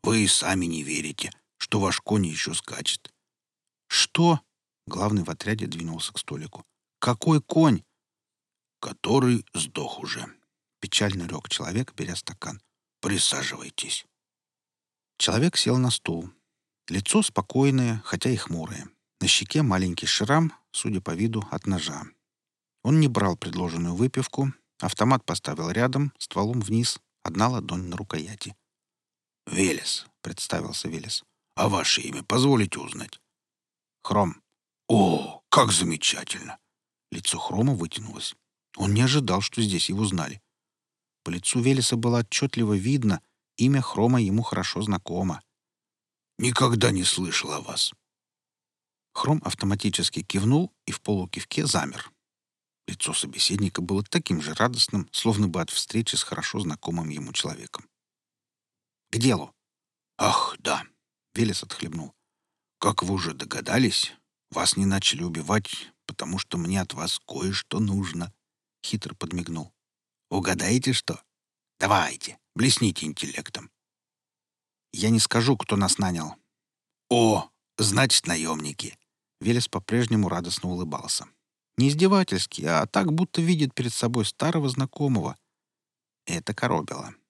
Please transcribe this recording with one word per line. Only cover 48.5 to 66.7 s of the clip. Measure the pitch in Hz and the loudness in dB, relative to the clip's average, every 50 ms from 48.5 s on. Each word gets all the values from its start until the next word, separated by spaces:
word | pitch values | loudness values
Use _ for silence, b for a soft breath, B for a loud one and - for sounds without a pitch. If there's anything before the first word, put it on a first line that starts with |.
| _ _ _ _ _ _ _ _ _ _ _ _ _ | _ _ _ _ _ _ _ _ _ _ _ _ _
Хром | - - 135 151 156 - | -4 0 2 2 2 0
автоматически | 90 - - - 101 101 95 - 104 - - 85 - - 82 | -4 -6 -2 -2 -2 -2 0 0 -2 0 0 -2 -2 -2 -4
кивнул | - _ - 98 98 113 131 151 185 - _ _ _ | -8 _ -2 2 4 4 4 4 2 0 _ _ _
и | - | -10
в | - - | -10 -8
полукивке | _ - 107 95 90 90 - 87 - _ - - - | _ -2 -2 -2 -2 -4 -8 -10 -10 _ -4 -2 -2
замер. | - - 80 73 69 64 - - - _ _ _ _ _ _ _ _ _ _ _ _ _ _ _ | 0 0 0 -2 -4 -8 -12 -14 -16 _ _ _ _ _ _ _ _ _ _ _ _ _ _ _
Лицо | - - - - - 139 | -12 -8 -6 -6 -4 -2
собеседника | - - 69 67 - - - 95 104 104 90 - - | -4 -4 -6 -2 0 0 2 2 2 0 0 0 -4
было | 87 87 98 98 104 | -2 0 0 -2 -2
таким | - - 175 - - 92 80 76 | 0 -2 -2 0 0 -2 -2 -2
же | 76 78 | -6 0
радостным, | - 110 123 123 113 - - - 101 87 - | 2 2 2 4 0 0 0 0 -4 -4 -2
словно | - - - 113 107 101 107 | -6 0 2 2 4 4 2
бы | 95 82 90 | 2 2 -2
от | 82 - | -4 -2
встречи | - - - - - 113 110 - - | -4 -4 -4 0 -2 -2 0 0 -2
с | - | -2
хорошо | - - - - - - - - | -2 -4 -6 -4 -4 -4 -4 -4
знакомым | 98 82 73 - - - 82 85 82 78 | -4 -4 -6 -6 -6 -4 -4 -2 -4 -4
ему | 73 76 69 69 69 | -6 -8 -8 -6 -4
человеком. | - - 73 73 - - - - - - _ _ _ _ _ _ _ _ _ _ _ _ _ _ _ _ _ _ _ _ _ _ _ _ _ | -4 -4 -4 -6 -8 -14 -14 -14 -16 -16 _ _ _ _ _ _ _ _ _ _ _ _ _ _ _ _ _ _ _ _ _ _ _ _ _
«К | - | -2
делу!» | 117 117 131 110 85 71 - _ _ _ _ _ _ _ _ _ _ _ _ _ - | 2 4 4 4 2 -2 -10 _ _ _ _ _ _ _ _ _ _ _ _ _ 0
«Ах, | - - - - - - - - | 0 2 2 2 0 -2 -6 -6
да!» — | - - - - - - _ _ _ _ _ _ _ _ _ | -4 -2 -2 -2 -4 -10 _ _ _ _ _ _ _ _ _
Велес | 110 117 110 92 - - | 0 0 0 0 -4 -6
отхлебнул. | 92 - - - 85 80 82 76 - _ _ _ _ _ _ _ _ _ _ _ _ _ | -10 -10 -10 -8 -8 -8 -10 -10 -12 _ _ _ _ _ _ _ _ _ _ _ _ _
«Как | _ - - - - | _ 0 0 0 0
вы | 90 92 98 | 0 0 -2
уже | 95 85 82 73 | -2 -2 -4 -6
догадались, | 67 67 - - - - - 107 123 131 104 - - - - - _ _ _ _ _ _ _ | -8 -10 -8 -8 -8 -4 0 2 4 4 4 2 0 -2 -2 -6 _ _ _ _ _ _ _
вас | - 85 87 90 - | -4 0 0 0 2
не | 95 98 | 2 2
начали | 98 98 98 95 - - - 87 | 2 2 2 2 0 0 0 -4
убивать, | 87 80 80 76 76 101 107 104 - - - - - _ _ _ | -6 -4 -6 -2 0 0 0 0 -2 -10 -10 -12 -16 _ _ _
потому | - - - - 73 92 | -16 -10 -10 -8 -6 -4
что | 95 - _ - 87 | -6 -6 _ -4 -4
мне | 85 85 | -2 0